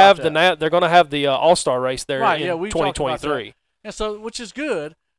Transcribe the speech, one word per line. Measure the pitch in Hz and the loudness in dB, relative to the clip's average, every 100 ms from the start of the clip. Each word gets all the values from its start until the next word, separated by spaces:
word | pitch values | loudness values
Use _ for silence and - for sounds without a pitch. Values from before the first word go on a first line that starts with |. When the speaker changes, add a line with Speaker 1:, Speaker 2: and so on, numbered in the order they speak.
Speaker 1:
have | 196 175 | 6 6
the | |
Speaker 2:
that. | 156 | 0
Speaker 1:
Na-, | 156 185 156 | 2 0 0
they're | 156 | 0
gonna | 170 170 | 0 4
have | 175 151 | 4 4
the, | 143 143 | 0 -2
uh, | 131 | 2
All-Star | 156 175 147 127 | 2 2 2 -2
race | 127 131 | -2 -6
there | - 135 | -6 -2
Speaker 2:
Right, | 214 156 | 0 0
Speaker 1:
in | 151 | -2
Speaker 2:
yeah, | 165 | -4
we | 202 | -4
talked | 165 | -4
about | 147 135 | -4 -2
that. | |
Speaker 1:
twenty | 147 151 | -6 -4
twenty-three. | 147 135 107 _ _ _ | -6 -6 -8 _ _ _
Speaker 2:
And | 214 | -16
so, | - 214 214 | -8 -8 -8
which | 220 - | -12 -14
is | 220 | -14
good, | 254 302 180 151 _ _ | -10 -6 -6 -8 _ _